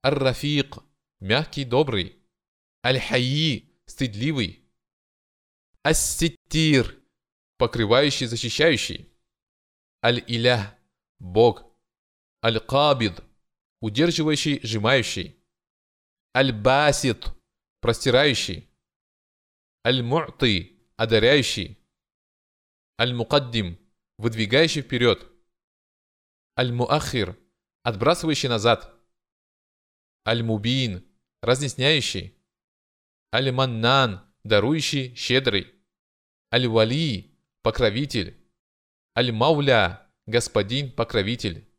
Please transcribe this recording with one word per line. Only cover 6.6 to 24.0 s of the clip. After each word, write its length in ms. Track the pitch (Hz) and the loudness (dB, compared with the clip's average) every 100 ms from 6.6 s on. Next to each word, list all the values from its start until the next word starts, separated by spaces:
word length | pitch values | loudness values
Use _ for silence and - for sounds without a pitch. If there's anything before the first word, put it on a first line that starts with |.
| 160 143 113 - _ _ _ _ _ _ | 2 2 2 -6 _ _ _ _ _ _
покрывающий, 720 | 117 120 104 120 147 135 123 | -2 0 2 4 4 0 -6
защищающий. 840 | 117 120 - 156 127 - - - _ _ _ _ _ _ _ _ _ | -6 -6 2 2 2 -2 -10 -16 _ _ _ _ _ _ _ _ _
Аль-Илях, 720 | 117 120 - 117 120 120 98 _ _ _ _ _ | 0 0 -4 0 2 2 -2 _ _ _ _ _
Бог. 460 | 90 98 120 - - _ _ _ _ _ _ _ | -4 4 4 4 -14 _ _ _ _ _ _ _
Аль-Кабид, 800 | 113 110 - 135 147 131 110 85 - _ _ _ _ _ | -2 -2 -2 2 2 2 0 -4 -20 _ _ _ _ _
удерживающий, 800 | 110 107 170 165 156 151 156 139 | -6 0 0 2 -2 -2 -2 -4
сжимающий. 840 | 107 110 110 135 113 - - _ _ _ _ _ _ _ _ _ _ 127 | -4 -2 2 2 0 -8 -10 _ _ _ _ _ _ _ _ _ _ -2
Аль-Басит, 880 | 135 110 110 135 147 143 131 110 - - _ _ _ _ | 0 0 2 4 4 2 0 -2 -6 -10 _ _ _ _
простирающий. 880 | 110 117 135 123 147 117 - 80 - _ _ _ _ _ _ _ _ _ _ _ | -2 0 2 4 4 0 -4 -10 -16 _ _ _ _ _ _ _ _ _ _ _
Аль-Му'ты, 960 | 120 131 120 147 151 - 127 95 - _ _ - | -2 -2 0 -2 -4 -2 0 0 -4 _ _ -6
одаряющий. 840 | 113 110 113 147 123 - 90 - _ _ _ _ _ _ _ _ _ _ _ - | 2 4 6 4 2 -4 -8 -14 _ _ _ _ _ _ _ _ _ _ _ -4
Аль-Мукаддим, 800 | 120 123 113 147 127 117 92 85 _ _ | -2 -2 0 0 0 -4 -4 -8 _ _